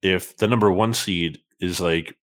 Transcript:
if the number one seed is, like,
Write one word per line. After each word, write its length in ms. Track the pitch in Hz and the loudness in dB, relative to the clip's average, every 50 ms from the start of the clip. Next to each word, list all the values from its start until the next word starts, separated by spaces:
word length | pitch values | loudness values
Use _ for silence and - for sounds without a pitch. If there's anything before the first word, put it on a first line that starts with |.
if 340 | - 95 92 90 - - - | 0 0 0 0 -2 -6 -4
the 100 | - 110 | -2 0
number 240 | 107 123 117 107 101 | 2 2 4 4 4
one 240 | 90 98 110 113 117 | 4 4 2 0 0
seed 440 | - - 104 90 87 85 80 139 - _ _ _ _ | -2 -4 -4 -2 -2 -2 -4 -4 -8 _ _ _ _
is, 200 | 92 90 87 - | -6 -4 -4 -2
like, 360 | 90 85 82 85 80 - - _ _ | -2 0 0 -2 -4 -8 -14 _ _